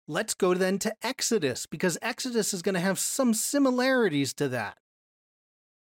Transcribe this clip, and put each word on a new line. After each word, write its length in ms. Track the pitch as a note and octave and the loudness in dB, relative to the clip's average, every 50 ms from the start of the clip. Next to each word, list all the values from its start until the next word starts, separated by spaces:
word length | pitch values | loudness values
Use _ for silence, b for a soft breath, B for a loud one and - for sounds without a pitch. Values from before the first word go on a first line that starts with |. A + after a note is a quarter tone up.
| _ | _
let's 260 | - D3+ F#3 A3+ - - | -6 -4 -4 -2 -4 0
go 200 | - G3 F3+ F3+ | 2 2 2 4
then 260 | F3+ F#3 F#3 G3 G3 | 2 2 0 0 0
to 160 | - A3 A3+ - | -2 -4 -4 -4
Exodus, 640 | - A3+ C4 - - - A#3 G#3 D#3 C3 A2+ - - | -6 -6 -4 -4 -2 0 0 2 2 0 -2 -4 -8
because 320 | - - D3+ F#3+ F#3 D3+ - | -10 -4 -2 -2 -2 0 -2
Exodus 520 | - A3+ B3 - - B3+ A#3 A3+ F#3+ - - | -4 -6 -6 -4 -6 -2 -2 -2 0 0 -4
is 80 | F3+ | -2
gonna 180 | E3 G#3 F#3+ F3+ | -2 -2 -2 0
have 180 | E3+ G3 F#3 | 0 0 0
some 360 | - - - - - C4+ A#3+ A3 | 0 -2 -2 0 2 2 2 2
similarities 1000 | A3 - - - C#4+ C#4 C4 B3+ B3 B3 C4 C4 B3+ A#3 F#3 D3 C#3+ C#3 B2 - | 2 0 0 2 2 4 4 4 2 2 4 4 4 4 4 2 2 0 0 -2
to 120 | - D3 | -2 -2
that. 300 | C3+ B2+ A#2+ A2+ - - - _ _ _ _ _ _ _ _ _ _ _ _ _ _ _ _ _ _ _ _ _ _ | -2 0 -2 -4 -6 -8 -14 _ _ _ _ _ _ _ _ _ _ _ _ _ _ _ _ _ _ _ _ _ _